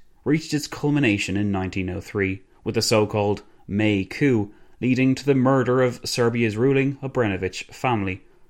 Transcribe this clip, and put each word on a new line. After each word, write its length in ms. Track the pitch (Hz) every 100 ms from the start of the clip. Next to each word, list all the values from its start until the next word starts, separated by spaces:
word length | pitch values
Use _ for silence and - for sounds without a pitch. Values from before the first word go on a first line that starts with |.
| - _
reached 300 | - 151 -
its 140 | 147 -
culmination 680 | - 147 147 131 101 - 98
in 140 | 104
nineteen 380 | 98 92 95 92
oh 120 | 92
three 420 | - 107 95 95 - _ 110
with 100 | 113
the 60 |
so-called 600 | - 110 104 107 104 98 - - -
May 380 | 101 107 101
coup, 480 | 95 - 147 117 101 - - -
leading 340 | 123 127 131 131
to 100 | 143
the 80 |
murder 480 | 135 127 135 123 127
of 200 | 127 120
Serbia's 540 | - - 117 117 113 104
ruling 400 | 135 135 135 139
Obrenović 760 | 135 127 110 95 92 - -
family. 500 | - 131 113 95 92 - _